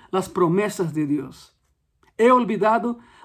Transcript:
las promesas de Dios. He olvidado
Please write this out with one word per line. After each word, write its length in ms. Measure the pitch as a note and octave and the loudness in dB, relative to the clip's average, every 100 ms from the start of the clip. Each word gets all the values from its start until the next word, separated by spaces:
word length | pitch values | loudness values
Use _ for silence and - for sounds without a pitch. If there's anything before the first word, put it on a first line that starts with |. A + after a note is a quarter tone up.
| - | -6
las 180 | F#4+ - | -6 -4
promesas 640 | F#3 F3 F3+ G#3 - E3+ | -2 0 0 -2 -4 -6
de 140 | D3+ D3 | -4 -4
Dios. 520 | C#3+ A#2+ - - _ _ _ _ _ _ - | -4 -6 -16 -20 _ _ _ _ _ _ 0
He 120 | A#3 | 4
olvidado 680 | B3+ A3 G#3 G#3+ A3+ A#3 A#3+ - - | 4 2 0 2 0 -2 -8 -14 -14